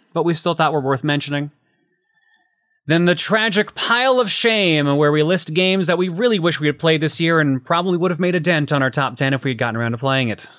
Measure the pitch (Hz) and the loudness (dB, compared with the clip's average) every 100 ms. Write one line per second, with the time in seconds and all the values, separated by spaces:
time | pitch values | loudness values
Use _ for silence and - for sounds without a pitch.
0 | _ 165 165 165 170 165 156 151 135 135 | _ -2 0 0 0 0 0 0 -2 -2
1 | 151 143 143 143 147 - _ _ _ _ | 0 -2 -2 -6 -6 -12 _ _ _ _
2 | _ _ _ _ _ _ _ _ 143 165 | _ _ _ _ _ _ _ _ -2 2
3 | 175 170 - 214 220 196 208 - 285 233 | 2 2 0 0 0 0 -2 -4 -2 2
4 | 262 254 214 - 233 220 185 151 143 143 | 2 2 2 0 2 2 2 2 2 2
5 | 147 151 151 180 - 156 185 190 175 175 | 2 2 2 2 0 0 0 2 0 0
6 | 185 170 240 208 165 151 147 147 165 160 | -2 -2 0 0 0 0 -2 0 0 0
7 | 151 - 165 165 147 131 - 170 185 175 | 0 0 0 2 2 -2 -2 -2 0 0
8 | 180 170 180 175 160 160 147 143 131 147 | -2 -2 -2 0 0 0 0 0 0 0
9 | 135 123 135 135 135 117 120 113 117 117 | -4 -2 -2 -2 -2 -4 -4 -2 -4 -2
10 | 135 135 123 104 - | -2 0 -2 -6 -10